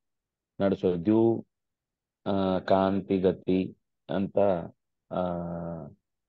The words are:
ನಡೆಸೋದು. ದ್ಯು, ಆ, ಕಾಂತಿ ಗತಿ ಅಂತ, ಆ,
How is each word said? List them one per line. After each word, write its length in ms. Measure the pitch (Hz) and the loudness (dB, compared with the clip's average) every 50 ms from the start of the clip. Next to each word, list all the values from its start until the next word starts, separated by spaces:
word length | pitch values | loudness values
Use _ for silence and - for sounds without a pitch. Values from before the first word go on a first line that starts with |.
| _ _ _ _ _ _ _ _ _ _ _ - | _ _ _ _ _ _ _ _ _ _ _ -2
ನಡೆಸೋದು. 460 | 98 98 95 - - 92 90 85 82 | 0 0 0 2 0 0 0 0 2
ದ್ಯು, 400 | 104 110 113 113 113 113 110 - _ _ _ _ _ _ _ _ _ _ _ _ _ _ _ - | 2 4 4 4 4 2 0 -4 _ _ _ _ _ _ _ _ _ _ _ _ _ _ _ -6
ಆ, 340 | 104 101 98 95 95 92 90 | -2 -2 0 0 0 0 -2
ಕಾಂತಿ 600 | - - 98 95 95 95 98 98 92 - 98 95 | 0 2 2 4 4 2 0 -2 -2 -2 0 2
ಗತಿ 580 | 92 92 85 - - 95 92 95 90 82 - _ _ _ _ _ _ - | 2 2 0 0 -2 0 0 0 0 -2 -8 _ _ _ _ _ _ -6
ಅಂತ, 280 | 78 95 98 85 - 104 101 101 92 85 85 85 - _ _ _ _ _ _ _ | -4 -4 -4 -2 0 0 2 2 2 0 -4 -8 -14 _ _ _ _ _ _ _
ಆ, 100 | 87 90 90 90 87 85 85 85 85 85 85 85 85 80 76 - 98 _ _ _ _ _ _ | -6 -4 -4 -4 -4 -6 -6 -8 -8 -8 -8 -10 -10 -12 -14 -16 -20 _ _ _ _ _ _